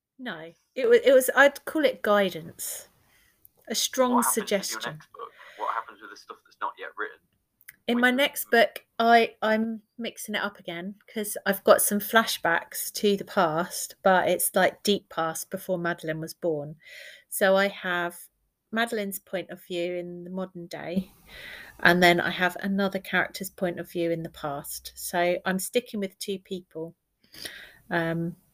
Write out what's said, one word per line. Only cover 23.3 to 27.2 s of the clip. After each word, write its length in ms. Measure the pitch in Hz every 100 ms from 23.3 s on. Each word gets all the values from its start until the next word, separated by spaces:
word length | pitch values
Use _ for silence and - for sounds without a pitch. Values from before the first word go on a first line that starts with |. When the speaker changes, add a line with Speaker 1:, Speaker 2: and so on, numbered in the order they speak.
| - 190
Speaker 1:
point 280 | - 185 175
of 120 | 170
view 200 | 180 170
in 120 | 165
the 80 | 160
past. 600 | - 151 143 - - -
So 420 | - - 180 175 180
I'm 140 | 185 190
sticking 420 | - 240 240 208
with 180 | 190 -
two 200 | - 190
people. 560 | - 185 - 165 165 - _ _